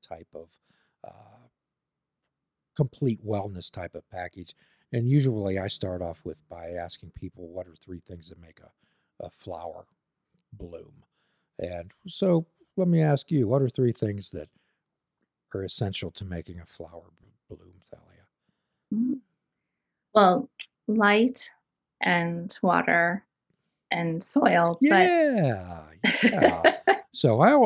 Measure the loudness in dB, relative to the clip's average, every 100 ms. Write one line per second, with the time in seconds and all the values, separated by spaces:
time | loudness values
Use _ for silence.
0 | -20 -20 -18 -20 -20 _ _ _ _ _
1 | -20 -20 -20 -20 _ _ _ _ _ _
2 | _ _ _ _ _ _ _ -4 -4 -2
3 | -4 -4 -4 -6 -6 -10 -14 -12 -14 -14
4 | -16 -14 -14 -14 -20 -20 _ _ _ -4
5 | 0 2 2 -2 -2 -4 -6 -6 -8 -6
6 | -8 -10 -14 -14 -16 -18 -12 -12 -12 -14
7 | -20 -16 -16 -16 -16 -14 -16 -18 -18 -18
8 | -16 -20 -20 -20 -20 _ -20 _ _ _
9 | _ -20 -18 -16 -14 -12 -12 -16 -20 _
10 | _ _ _ _ _ -20 -16 -18 -20 -20
11 | _ _ _ _ _ -12 -10 -10 -14 _
12 | -14 -4 0 0 0 _ _ -4 0 2
13 | 2 0 0 0 2 2 0 0 0 0
14 | -4 -4 -8 -12 -14 _ _ _ _ _
15 | _ _ _ _ _ -8 -6 -4 -6 -6
16 | -10 -12 -12 -10 -12 -16 -20 -20 -20 -20
17 | -20 _ _ _ -20 -20 -20 -20 _ -20
18 | _ _ _ _ _ _ _ _ -8 -4
19 | -4 -6 _ _ _ _ _ _ _ _
20 | _ 6 6 4 -2 -14 -20 _ -4 2
21 | 4 4 2 -2 -14 -16 _ _ _ -6
22 | 0 0 0 -4 -8 -4 2 2 4 2
23 | 2 -2 -10 _ _ _ _ _ -6 -4
24 | -2 -4 -2 2 4 4 2 2 4 6
25 | 6 4 2 2 2 0 -6 -14 -16 -4
26 | -2 2 2 4 4 4 2 2 0 0
27 | -2 0 4 6 6 8